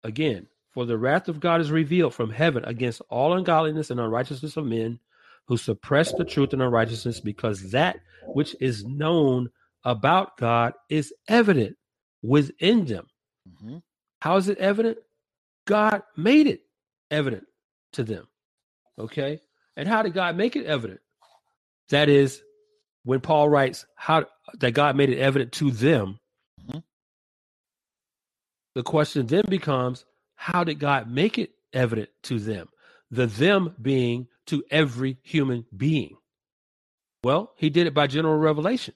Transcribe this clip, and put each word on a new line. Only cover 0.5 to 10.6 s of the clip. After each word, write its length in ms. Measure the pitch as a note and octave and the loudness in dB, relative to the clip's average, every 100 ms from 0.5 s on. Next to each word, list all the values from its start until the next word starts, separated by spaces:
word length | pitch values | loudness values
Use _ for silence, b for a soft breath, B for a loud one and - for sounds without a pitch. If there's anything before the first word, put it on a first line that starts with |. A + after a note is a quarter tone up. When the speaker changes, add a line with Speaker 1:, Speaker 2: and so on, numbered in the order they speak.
| _ _ | _ _
Speaker 1:
"For 120 | C3+ A#2+ | -8 -4
the 120 | A2+ | -2
wrath 300 | B2 E3 F#3 | 0 0 -2
of 100 | D#3 | -4
God 220 | F3 E3+ | 0 2
is 100 | D3+ | 2
revealed 420 | D#3+ D3 F3 D#3 | 0 2 2 0
from 180 | - A2 | -2 -6
heaven 320 | G#2+ E3 B2+ - | 0 0 0 -6
against 360 | A#2 B2+ A2+ - | -4 -6 -6 -8
all 240 | A#2 D3 | -2 0
ungodliness 560 | F3+ F3+ D#3+ D#3+ D#3 D3+ | 0 2 2 2 -4 -6
and 80 | B2 | -4
unrighteousness 580 | A2+ A2+ B2+ C3+ D3+ D#3+ | -2 -2 -4 -8 -8 -8
of 80 | C#3 | -4
men 340 | A2+ A2+ A#2 _ b b b _ | -4 -4 -8 _ b b b _
who 100 | A#2+ | -4
suppress 540 | - A2 - C#3+ E3 | -2 -6 0 2 2
the 120 | - - | -2 -4
truth 280 | - C#3 | 0 0
and 80 | C3 | 0
unrighteousness, 580 | B2+ A#2 A2+ A2+ A#2+ A2 | 2 2 0 -2 -6 -6
because 520 | G#2+ G#2 A#2 G2 F#2+ | -8 -6 -6 -6 -4
that 280 | A#2+ F3 - B B B | 0 0 -4 B B B
which 280 | C3+ D3 - | -4 -4 -4
is 240 | C3 A2 G#2 | -4 -4 -8
known 640 | C#3+ D#3 E3+ C#3+ B2+ B2 _ _ _ | -6 0 2 2 2 -4 _ _ _
about 540 | B2 A#2 C3+ F3+ G3 - | -4 0 2 2 0 -4
God 360 | A#2 A#2 | 0 2